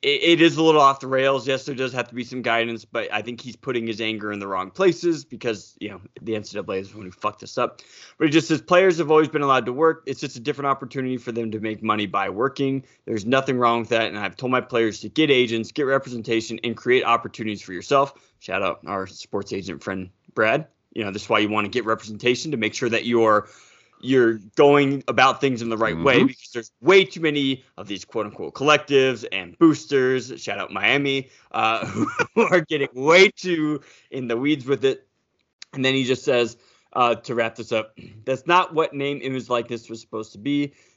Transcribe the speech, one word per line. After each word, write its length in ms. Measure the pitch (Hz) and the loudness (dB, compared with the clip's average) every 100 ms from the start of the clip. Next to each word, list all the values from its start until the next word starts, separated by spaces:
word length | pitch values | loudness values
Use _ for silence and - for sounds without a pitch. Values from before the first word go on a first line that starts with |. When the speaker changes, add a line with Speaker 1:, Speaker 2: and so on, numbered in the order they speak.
Speaker 1:
it, 220 | 135 143 | 0 2
it 180 | 165 165 | 2 4
is 140 | 165 143 | 4 4
a 80 | |
little 160 | 160 156 | 4 6
off 200 | 139 135 | 6 4
the 60 | 131 | -2
rails. 380 | 131 135 135 120 | 0 2 0 -2
Yes, 200 | 131 - | -4 -4
there 100 | 127 | -6
does 160 | 131 | -4
have 160 | 123 117 | -4 -6
to 80 | 120 | -8
be 80 | |
some 180 | 123 127 | -10 -6
guidance, 440 | 117 113 117 113 - | -2 0 0 -6 -8
but 280 | 117 107 | -8 -6
I 80 | 107 | -6
think 200 | 107 120 | -8 -12
he's 160 | 127 107 | -14 -12
putting 280 | - 123 113 | -6 -4 -4
his 140 | 104 | -4
anger 320 | 113 110 107 | -4 -4 -6
in 80 | 104 | -8
the 80 | 98 | -6
wrong 240 | 95 95 | -6 -6
places 540 | 95 190 170 175 156 135 | 0 0 2 -2 -4 -8
because, 500 | 120 123 104 - _ | -8 -6 -6 -10 _
you 80 | 101 | -14
know, 120 | 101 104 - | -14 -20 -16
the 140 | 104 110 | -8 -8
N 80 | 104 | -6
C 100 | 101 | -10
double 180 | 95 | -6
A 40 | 95 | -8
is 120 | 98 | -8
the 60 | 104 | -16
one 80 | 95 | -18
who 60 | |
fucked 300 | 95 107 104 | -8 -8 -8
this 160 | 113 - | -12 -4
up. 240 | 117 - _ - - _ | -4 -6 _ -20 -20 _
But 80 | 156 | 2
he 60 | |
just 160 | 156 - | 2 2
says, 140 | 156 | -4
"Players 360 | - 180 190 170 | 4 4 6 2
have 140 | 147 | 4
always 160 | 156 151 | 4 4
been 160 | 156 | 0
allowed 220 | 143 131 117 | 2 2 0
to 60 | |
work. 300 | 127 160 151 - | 2 2 2 -8
It's 140 | 135 | -8
just 160 | 143 127 | -8 -6
a 20 | |
different 280 | 117 139 139 | -6 -4 -2
opportunity 480 | 135 127 139 127 127 | -2 -4 -6 -6 -6
for 140 | 123 | -6
them 180 | 117 113 | -6 -6
to 80 | 110 | -6
make 240 | 110 110 | -6 -6
money 240 | 110 107 104 | -2 -2 0
by 220 | 98 98 | -2 -4
working. 540 | 95 135 135 135 135 - _ - | -2 -4 -2 -2 -2 -8 _ -8
There's 200 | 113 101 | -6 0
nothing 340 | 135 131 127 | 0 2 2
wrong 220 | 120 117 | 2 2
with 80 | 110 | 0
that. 180 | 113 110 | 0 0
And 100 | 101 | -4
I've 200 | 98 92 | -8 -6
told 140 | 127 | -2
my 100 | 127 | -2
players 400 | - 120 113 101 | 0 0 0 -2
to 80 | 107 | -6
get 200 | 151 156 | 0 4
agents, 420 | 131 123 113 110 | 4 4 0 -4
get 120 | - | -4
representation, 760 | 135 135 135 123 110 113 110 110 | 0 0 -2 -12 -4 -4 -4 -8
and 120 | 120 113 | -8 -6
create 260 | 123 123 | 2 2
opportunities 580 | - 117 107 - 110 101 | 4 0 -2 -8 -8 -8
for 120 | - | -10
yourself." 400 | 90 85 139 139 - _ _ | -12 0 2 2 -4 _ _
Shout 240 | - 92 | -8 -4
out 160 | 95 - - | -2 -4 -8
our 180 | 98 95 | -8 -8
sports 480 | 95 - 101 101 | -14 -8 -8 -6
agent 300 | 101 92 73 | -8 -8 -12
friend, 260 | - 95 90 _ _ | -8 -8 -10 _ _
Brad. 320 | - 110 139 156 _ _ | 0 0 0 -4 _ _
You 100 | - | -8
know, 80 | 104 | -6
this 100 | 98 | -8
is 60 | - | -2
why 80 | 107 | 0
you 100 | 104 | 2
wanna 200 | 107 101 | -2 -2
get 160 | 120 107 | -4 -2
representation, 640 | 110 107 107 123 123 160 | -4 -6 -4 -2 -2 -4
to 60 | 135 | -4
make 160 | 110 | -4
sure 160 | - 123 | -4 -2
that 160 | 110 120 | -2 0
you're, 420 | 117 110 107 - - _ _ _ _ | 2 4 2 0 -20 _ _ _ _
you're 380 | 123 131 117 113 101 - | 0 4 4 2 -8 4
going 460 | 147 143 139 139 - | 6 6 4 -2 -2
about 320 | 123 131 127 | 4 4 4
things 220 | 139 120 | -2 -2
in 80 | 117 | -4
the 80 | 110 | -2
right 180 | 110 82 | -2 2
way, 200 | 139 127 | 2 4
Speaker 2:
Mm-hmm. 80 | - | 4
Speaker 1:
because 220 | - - | 0 -12
there's 180 | 120 110 _ | -12 -12 _
way 240 | 131 196 190 | 6 6 6
too 160 | 180 | -2
many 420 | 160 147 135 131 _ - | -2 0 -2 -4 _ -20
of 100 | 101 | -10
these 160 | 98 | -10
quote 220 | - 117 101 | -8 -6 -6
unquote 300 | - 80 - | -8 -12 -2
collectives 680 | 139 151 - 139 131 120 123 | 2 2 4 2 2 0 -8
and 260 | 95 90 - | -10 -10 4
boosters, 760 | 165 143 - 139 127 131 117 123 | 4 4 0 0 2 0 -4 -12
shout 160 | - 101 | -8 -8
out 140 | 85 | -6
Miami, 560 | 95 101 135 139 135 135 _ _ | -2 0 2 0 -2 -6 _ _
uh, 340 | - 110 110 92 | -2 0 -2 -4
<laughs> 500 | 101 302 - - - | -4 -4 -2 -2 0
who 60 | |
are 200 | 202 180 | 4 2
getting 280 | 156 156 135 | 2 -4 -4
way 360 | 123 139 170 202 | -2 4 8 6
too 500 | - 180 165 151 147 - _ _ | 4 -4 -2 -2 -4 -10 _ _
in 180 | 135 127 | -10 -4
the 80 | 117 | -2
weeds 300 | 143 151 123 | 0 -2 -2
with 180 | 131 | 0
it. 240 | 135 131 _ _ _ _ _ _ - | 0 -2 _ _ _ _ _ _ -16
And 120 | 139 131 | -4 0
then 80 | |
he 100 | 135 | 0
just 220 | 127 127 - | 0 -2 0
says, 320 | 127 117 117 _ _ _ | 0 0 -4 _ _ _
uh, 220 | - 123 117 | 0 2 2
to 200 | - 117 | -4 -2
wrap 200 | 113 - | -2 -4
this 160 | 110 | -4
up, 260 | - - - - 110 120 | -4 -4 -14 -20 -14 -6
"That's 200 | 131 - | -6 2
not 260 | 180 170 | 2 2
what 200 | 160 156 | -2 -2
name, 280 | 143 139 143 | -4 -6 -6
image, 280 | 135 131 117 | -6 -6 -4
likeness 380 | 123 120 117 117 | -4 -4 -12 -12
was 120 | 113 | -18
supposed 320 | - 110 110 | -12 -12 -12
to 60 | 101 | -10
be. 340 | 117 143 143 _ _ | -4 -2 -4 _ _